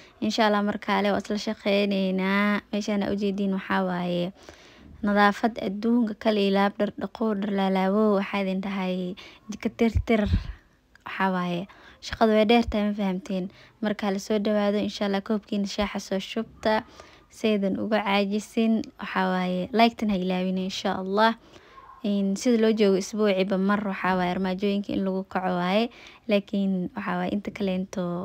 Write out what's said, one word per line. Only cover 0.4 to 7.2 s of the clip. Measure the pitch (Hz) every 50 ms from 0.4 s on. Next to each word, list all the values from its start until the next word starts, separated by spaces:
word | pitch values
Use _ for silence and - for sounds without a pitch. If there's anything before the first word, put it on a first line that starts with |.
| 220 214
Allah | 208 208 202
mar | 208 208 208
kale | - - 202 196 196 208 196
waa | 196
isla | - - 208 208
shaqeyneynaa. | - 220 220 - - 214 196 202 208 202 202 190 190 190 185 190 185 190 196 202 208 208 208 202 - _ -
Meeshaan | 202 208 - 208 202 196
aad | - 202
u | 196
jeediin | 208 202 190 196 202 196 190
waxaa | 190 - - 196 190 190
waaye | 185 180 175 180 180 175 175 175 185 - - - - - - - - - - - - - - -
nadaafad | 208 202 208 208 202 202 - - 233 220 -
adduunka | - - 190 208 214 226 233 247 240 214 214 -
kale | - 226 214 208 202 196
ilaab | 196 196 196 202 202 -
dhar | 208 208 - -
dhaqo, | 202 196 - -